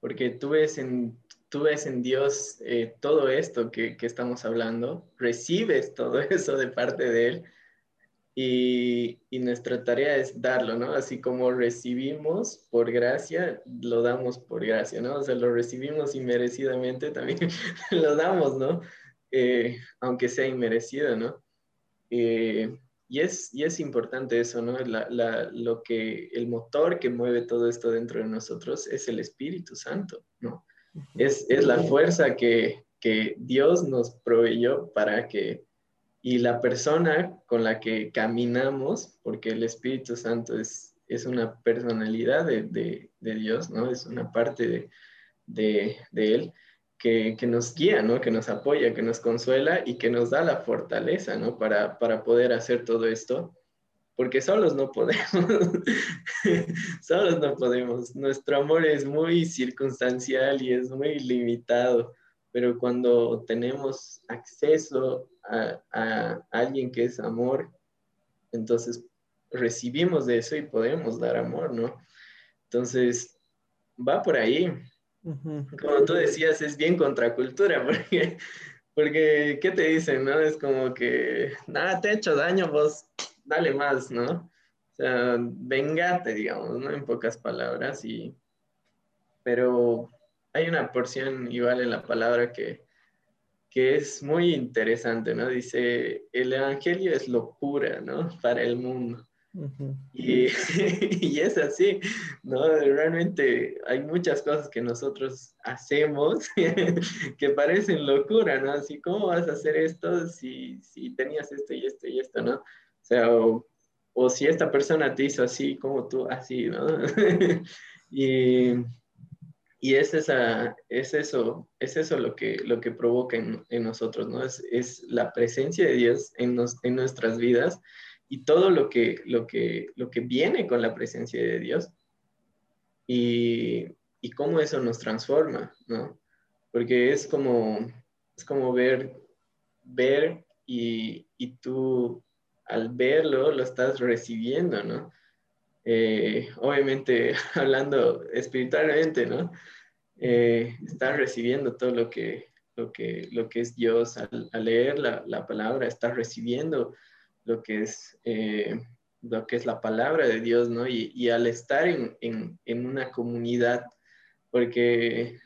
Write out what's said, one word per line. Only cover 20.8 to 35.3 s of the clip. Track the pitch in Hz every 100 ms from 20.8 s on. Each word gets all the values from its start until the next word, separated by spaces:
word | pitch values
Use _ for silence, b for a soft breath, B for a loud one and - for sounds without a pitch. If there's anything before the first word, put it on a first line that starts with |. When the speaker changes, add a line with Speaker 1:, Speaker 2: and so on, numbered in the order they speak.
| 117 135 147 113
Speaker 1:
¿no? | 117 - _ _ _ _ _ _ -
Eh, | 120 117 113 113 107 110 131 _ _ -
y | 131
es, | 180 - -
y | 131
es | 156 170
importante | 147 120 113 131 127 117
eso, | 117 120
¿no? | 117 127
La, | 123 110 110
la, | 120 117 110 113
lo | 120 117 113
que, | - 117 110 110 -
el | 120 120
motor | 117 117 143 170 175
que | 123
mueve | 120 120 120
todo | 120 120 120
esto | 120 117
dentro | 117 117 117
de | 110
nosotros | 110 - 117 - - -
es | - -
el | 110
Espíritu | - - 139 180 175 -
Santo, | - 196 185 - _ -
¿no? | - - _ B B
Speaker 2:
Ujú. | 156 139 -
Speaker 1:
Es, | 135 139 -
es | 135 139
la | 120
fuerza | - 139 170 170 143 -
que, | 120 117 113 - _ _
que | 113 110 107 -
Dios | 123 127 147 175 160
nos | 127 120 -
proveyó | - 117 117 117 120 139 -
para | - 104 107
que, | 120